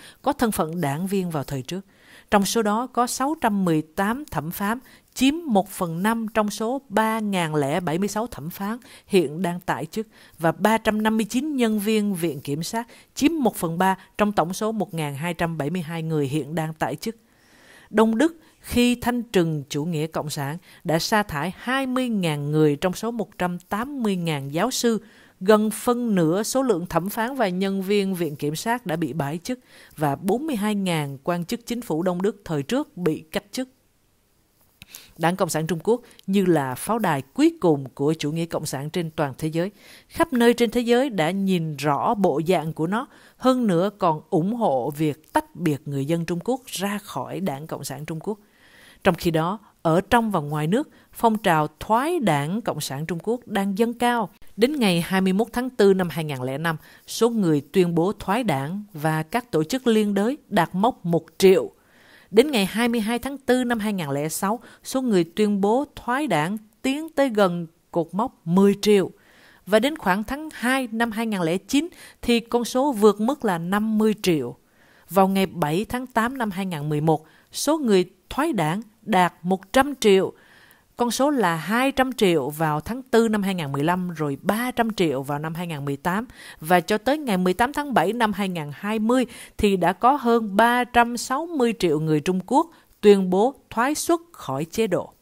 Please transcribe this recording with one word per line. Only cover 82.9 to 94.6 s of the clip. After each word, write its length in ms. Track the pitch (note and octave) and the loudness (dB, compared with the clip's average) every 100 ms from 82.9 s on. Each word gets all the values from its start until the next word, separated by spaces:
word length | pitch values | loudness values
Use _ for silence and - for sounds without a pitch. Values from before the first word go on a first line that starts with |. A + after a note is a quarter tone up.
| B3 | -10
tư 260 | - A3+ A3+ | 2 2 4
năm 160 | G#3+ | 2
hai 120 | G3 F#3 | 0 -2
ngàn 160 | C#3+ | -4
mười 120 | C#3 | -2
lăm, 260 | D#3 F3+ F3+ | 0 0 -2
rồi 280 | D#3 D3+ C#3 | -4 -4 -2
ba 300 | F3 G#3+ B3 | -2 -2 -2
trăm 220 | B3 A3+ | -2 -2
triệu 300 | G#3 E3+ C3 | 0 0 0
vào 160 | C3+ D3 | -2 -4
năm 160 | D#3+ E3 | -4 -4
hai 120 | F3 | -6
ngàn 180 | D3 C#3+ | -6 -4
mười 120 | C#3 | -4
tám. 300 | F3+ F#3+ B3+ - - - | -2 -2 -4 -14 -20 -10
Và 200 | D#3 F3+ | 2 2
cho 180 | F3 G#3+ | 4 -2
tới 200 | - D#4 | 0 -2
ngày 200 | C#4 F#3 | 0 2
mười 160 | F#3 | 2
tám 200 | F#3 A#3+ | 2 0
tháng 200 | D4 D4 | 0 0
bảy 200 | G3+ E3+ | 2 2
năm 200 | A#3 A3 | 2 0
hai 160 | G3 G3 | 0 -4
ngàn 220 | F3 D3 C#3+ | -4 -8 -8
hai 240 | G3+ A3 | -4 -2
mươi 260 | A3 C4 A#3+ - - - | 2 2 0 -6 -16 -2
thì 200 | G#3 F#3+ | 0 2
đã 160 | E3+ | 2
có 220 | F#3 A#3+ C#4+ | 4 2 4
hơn 400 | A#3+ A#3 A3+ F#3+ | 2 2 2 4
ba 280 | A#3 B3 | 4 4
trăm 340 | A#3+ A#3+ A#3+ A#3+ | 2 2 2 0
sáu 280 | - C4+ E4+ | -4 -4 -2
mươi 280 | D#4+ A#3 G#3 | 0 0 2
triệu 200 | F3+ D#3 | 0 2
người 200 | D#3+ D#3 | 2 0
Trung 200 | C#3+ F#3 - | 0 -2 2
Quốc 220 | C4 E4 - _ - | 2 0 -6 _ 4
tuyên 280 | G#3 G3+ F#3 | 6 8 6
bố 260 | F#3 A#3 C#4 - | 2 2 0 -8
thoái 260 | - B3+ D4+ | -2 0 0
xuất 260 | - E4+ - | 0 0 -2
khỏi 340 | - - C3+ | -14 -6 -6